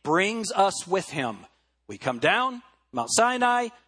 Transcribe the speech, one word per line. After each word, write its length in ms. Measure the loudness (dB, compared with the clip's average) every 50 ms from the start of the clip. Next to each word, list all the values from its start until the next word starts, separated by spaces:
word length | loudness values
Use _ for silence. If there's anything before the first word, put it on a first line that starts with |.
brings 480 | -2 0 2 2 2 0 -2 -4 -6 -4
us 360 | 0 2 2 2 2 -2 -4 -2
with 220 | -2 -2 -2 -4
him. 360 | -6 -6 -4 -4 -6 -8 -14 -20 _ _ _ _ _ _ _
We 100 | -16 -16
come 220 | -6 -4 -4 -2 0
down, 440 | 2 2 2 2 0 -2 -6 -8 -14 _ _ _ _ _
Mount 180 | -6 -6 -4 0
Sinai, 560 | 2 4 4 4 2 2 2 2 2 2 0 -2 -8 -14 _